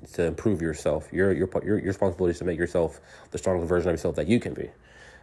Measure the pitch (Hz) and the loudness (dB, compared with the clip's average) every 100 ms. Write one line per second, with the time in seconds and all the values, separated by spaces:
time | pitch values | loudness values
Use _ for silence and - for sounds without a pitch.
0 | - - 85 80 113 90 82 78 80 76 | -10 -2 -2 0 0 0 -2 -2 -2 -2
1 | - 85 95 85 92 - 92 104 95 95 | -2 0 2 2 0 -2 0 0 0 0
2 | 98 87 90 85 87 82 85 90 80 - | 0 2 0 2 -2 -2 0 2 0 -2
3 | - - - - 98 90 82 87 85 82 | -18 -20 -12 -4 0 0 2 2 2 0
4 | 87 78 78 120 - - - - - - | -2 -2 2 2 2 -6 -10 -12 -20 -20
5 | - - | -20 -20